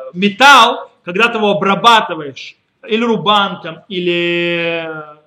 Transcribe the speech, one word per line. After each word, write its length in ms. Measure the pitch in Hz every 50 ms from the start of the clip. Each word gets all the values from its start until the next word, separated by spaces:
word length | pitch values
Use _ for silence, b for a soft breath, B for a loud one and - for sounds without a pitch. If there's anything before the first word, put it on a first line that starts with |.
| - - -
металл, 760 | 175 196 202 196 - 254 285 277 247 226 240 254 - - - _ _ _
когда 240 | 175 175 190 226 233
ты 100 | 226 214
его 120 | 214 202
обрабатываешь 1080 | 196 - 196 196 196 196 202 233 233 220 202 180 175 160 151 139 127 - - - - _ _ _ _ _ - -
или 140 | 220 226
рубанком, 800 | 240 233 226 180 151 202 208 208 196 190 180 - - 165 160 160 - -
или 1000 | 202 180 180 175 175 175 170 170 170 170 170 170 170 170 170 170 165 165 165 156 160 156 151 151 151 - _